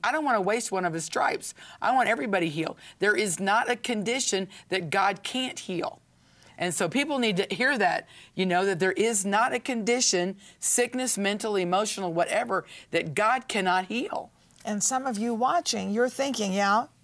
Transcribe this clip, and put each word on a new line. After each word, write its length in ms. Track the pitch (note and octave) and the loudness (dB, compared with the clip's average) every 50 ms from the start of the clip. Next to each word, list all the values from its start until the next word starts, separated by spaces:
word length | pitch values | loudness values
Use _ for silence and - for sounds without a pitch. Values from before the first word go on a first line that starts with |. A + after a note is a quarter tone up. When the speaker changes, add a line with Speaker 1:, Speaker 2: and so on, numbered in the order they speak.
| - | -2
Speaker 1:
I 80 | A#3 C#4+ | 0 0
don't 100 | D#4+ D4+ | 0 0
wanna 160 | C4+ A#3+ G#3 | 2 2 2
waste 320 | F3+ G3 A3 B3 A3+ - | 2 0 0 -2 -2 -4
one 140 | F#3+ F#3 F3+ | -2 -2 -2
of 80 | E3+ D#3+ | -2 -2
his 100 | E3 D#3 | -4 -6
stripes. 500 | - - - - - - - - - - - - - - - | -4 -2 0 0 0 -2 -4 -6 -12 -14 -16 -18 -20 -10 -2
I 120 | - A3 B3+ | 0 2 2
want 140 | C4 A#3 | 4 2
everybody 400 | G3+ A#3 C#4+ C#4 A3 G3 F#3 E3+ | 2 0 0 0 0 0 0 0
healed. 300 | D#3+ C#3+ D#3+ D#3 - - - - - - - | 0 -2 -4 -4 -6 -8 -10 -16 -20 -4 0
There 140 | F#3+ G#3 G#3 | 2 2 4
is 260 | - G#3+ G3 D#3 E3 | 2 0 0 -2 -2
not 280 | G3 G3 G#3 A#3 - A#3 | 0 2 2 2 2 0
a 60 | A#3+ | -2
condition 720 | - - - A#3 G#3+ F#3 G#3+ A#3+ C4+ - - G3+ F#3+ F#3+ - - - - - | -2 -2 -2 -2 -2 -2 -2 -2 0 0 0 0 -2 -2 -4 -10 -16 -6 -4
that 200 | F#3+ F#3 F3 D3 | -4 -4 -2 0
God 320 | E3 G3 F#3+ G3+ G3 - | 2 2 2 2 0 -2
can't 380 | - - - B3+ B3+ B3 - - | -6 -6 -4 -4 -4 -4 -6 -8
heal. 400 | - - F#3 E3 - - - - _ _ _ _ _ _ _ _ - - - | -8 -6 -4 -4 -4 -6 -8 -12 _ _ _ _ _ _ _ _ -20 -20 -8
And 160 | - F3 F3+ D#3+ | -4 -4 -2 0
so 140 | - F#3+ | 0 0
people 320 | E3 D3+ C4+ D4 D#4 C#4+ C4 | 0 0 0 0 0 0 0
need 160 | A#3+ A3 F#3+ | 2 2 2
to 100 | F3+ G3 - G3 | 2 0 0 0
hear 240 | E3+ B3 C#4 C#4+ | 0 2 2 2
that, 300 | G#3+ G3 F3 - - - - - - - - _ | 4 2 2 2 0 -4 -8 -16 -20 -20 -8 _
you 100 | - F#3+ | -2 0
know, 180 | F#3 F3 F3+ F#3+ | 2 2 2 2
that 140 | G3 F#3+ D#3 | 2 2 2
there 140 | F#3+ F#3+ - | 2 2 2
is 320 | - G#3+ A#3 A#3 E3 F3+ | 2 2 2 2 0 0
not 260 | G3+ G3 G#3+ A#3+ B3+ | 0 2 2 2 2
a 80 | A#3+ A#3+ | 0 -2
condition, 800 | - - B3+ A3+ G3 A3+ A#3+ B3+ A#3+ - G3 F3 F3 F#3+ F#3+ - - - - _ | -4 -4 -4 -2 0 2 2 2 2 2 2 2 0 0 -4 -6 -14 -20 -12 _
sickness, 560 | - - - A#3+ A#3+ A#3 - B3+ B3+ A#3 - | -2 0 2 2 2 2 0 -2 -2 -2 0
mental, 400 | G3 G3+ G3 G#3 G3+ A3+ A3 G#3 | 0 0 0 -2 -2 -2 0 0
emotional, 560 | F#3+ F3+ F3 F3+ G3 A3 G#3 - G3 F#3+ F3 E3 | 0 2 2 2 2 2 0 -2 -4 -4 -2 0
whatever, 500 | E3+ E3+ - - G#3+ B3 A#3 F#3+ F3+ - - - - - - | 0 0 2 0 0 0 0 -2 -2 -4 -6 -12 -20 -8 -2
that 240 | - E3 E3+ D#3+ C3+ | -2 -2 -2 0 0
God 340 | G3 G#3 A3 B3+ B3+ A#3+ - | 2 2 2 2 0 -2 -2
cannot 360 | - G#3 F#3 F#3 F3+ F#3 F#3 | -2 0 2 2 2 2 0
heal. 440 | - G#3+ A#3+ E4 - - - - - _ _ _ _ _ - - | -2 -4 -4 -4 -4 -6 -8 -8 -12 _ _ _ _ _ -10 -6
Speaker 2:
And 180 | G#3+ G#3+ G#3 | -4 -2 -2
some 240 | - - C4 C4 C4+ | 0 0 0 0 -2
of 120 | C4+ A3 | -2 -2
you 160 | G3+ A3+ A#3+ A#3 | -2 -2 -2 0
watching, 580 | G#3+ B3 C4 E4 F4 - - A#3 G#3 F#3+ G3 | 0 0 0 0 0 0 -2 -2 -2 -2 -2
you're 160 | G3+ A3+ B3 | 0 0 0
thinking, 460 | B3 - - C4+ C#4 A#3+ A3+ G#3 F#3+ F#3 | 0 0 -2 -4 -2 -2 -2 -2 0 0
"Yeah, 320 | G3+ G3+ G3 G3+ A#3 C4+ - _ _ | 2 4 4 4 2 2 -2 _ _